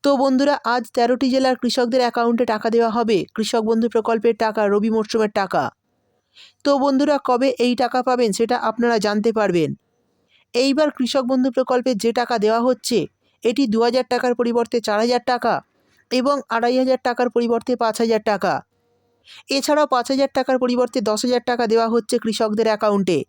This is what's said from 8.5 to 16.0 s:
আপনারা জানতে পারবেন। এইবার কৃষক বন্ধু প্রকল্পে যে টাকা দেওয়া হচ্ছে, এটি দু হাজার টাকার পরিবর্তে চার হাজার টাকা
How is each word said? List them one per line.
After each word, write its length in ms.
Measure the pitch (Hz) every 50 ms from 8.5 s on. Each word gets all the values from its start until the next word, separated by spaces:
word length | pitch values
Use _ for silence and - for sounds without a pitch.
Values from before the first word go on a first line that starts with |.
| 247 - -
আপনারা 340 | 226 220 - 240 240 233 214
জানতে 300 | 190 208 208 214 208 233 208
পারবেন। 360 | 220 208 190 175 170 156 139 139 _ _ _ _ _ _ _ _ _ _ _ _ _ _ _ -
এইবার 360 | - 262 277 269 294 302 294 302
কৃষক 260 | - 254 233 - 277 254
বন্ধু 240 | 240 269 254 254 269
প্রকল্পে 400 | 233 262 254 - 254 254 240 262 254
যে 160 | 190 - 233 220
টাকা 220 | 247 240 - 247
দেওয়া 240 | 220 202 214 226 233 233
হচ্ছে, 320 | 254 254 254 - - 247 196 147 - _ _ _ _ _ _ -
এটি 200 | 226 240 277 277
দু 120 | 220 208 226
হাজার 240 | 233 240 240 262 247 _
টাকার 240 | 247 240 254 247 240
পরিবর্তে 420 | 240 240 233 233 240 233 - - 240
চার 180 | 220 - 208 208
হাজার 220 | 220 240 247 247 240
টাকা 280 | - 247 233 - 233 190 139 - _ _ _ _ _ _ _